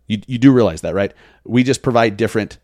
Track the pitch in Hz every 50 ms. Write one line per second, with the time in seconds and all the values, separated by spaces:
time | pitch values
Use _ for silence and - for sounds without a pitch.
0 | _ - 110 104 - - 127 117 123 139 131 123 113 95 80 80 - 82 85 95
1 | 101 95 - _ _ _ _ _ - - 110 127 123 131 127 - - 139 117 117
2 | 113 - 98 98 113 107 - 110 101 - - -